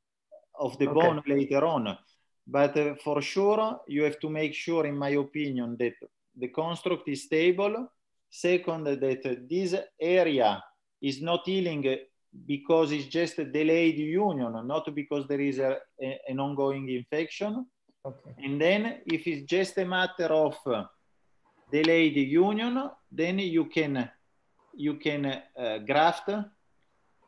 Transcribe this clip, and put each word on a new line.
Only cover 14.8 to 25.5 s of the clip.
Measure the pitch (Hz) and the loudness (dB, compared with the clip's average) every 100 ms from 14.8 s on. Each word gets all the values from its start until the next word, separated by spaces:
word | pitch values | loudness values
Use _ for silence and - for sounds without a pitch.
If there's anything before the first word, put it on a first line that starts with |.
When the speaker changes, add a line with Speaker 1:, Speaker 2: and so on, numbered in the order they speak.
| 156 | -4
Speaker 1:
because | 147 143 147 135 | -8 -4 -4 -2
there | 143 | -2
is | 143 131 | 0 0
a, | 135 135 - - | -2 -2 -8 -10
a, | 131 135 - | -8 -8 -8
an | 131 | -4
ongoing | 139 139 139 139 135 | -4 0 -2 -2 -4
infection. | 127 120 151 160 - 208 226 254 _ _ _ | -6 -4 -4 -4 -4 -6 -6 -8 _ _ _
Speaker 3:
Okay. | 139 131 - 123 | -16 -16 -20 -10
Speaker 1:
And | 139 143 | -4 2
then | 160 202 226 - - | 4 2 0 -6 -4
if | 165 170 | -4 -2
it's | 147 | -6
just | 139 175 190 196 | -2 0 0 -2
a | |
matter | 185 185 185 - 165 156 156 | -2 0 -2 -2 2 4 2
of, | 156 139 | 0 -4
uh, | 113 101 _ _ _ _ _ _ _ - | -2 -4 _ _ _ _ _ _ _ -2
delayed | 147 160 165 156 143 | 2 4 6 4 2
union, | 135 156 190 214 240 247 285 - _ | 2 4 4 2 -2 -2 -4 -10 _
then | - 165 190 | -4 -2 0
you | 190 165 156 | 0 0 0
can, | - 151 135 117 _ _ _ _ _ _ | 0 0 0 -4 _ _ _ _ _ _
you | 139 147 147 | -6 -4 -2
can, | 156 147 139 | -2 -2 -4
uh, | 135 - | -6 -10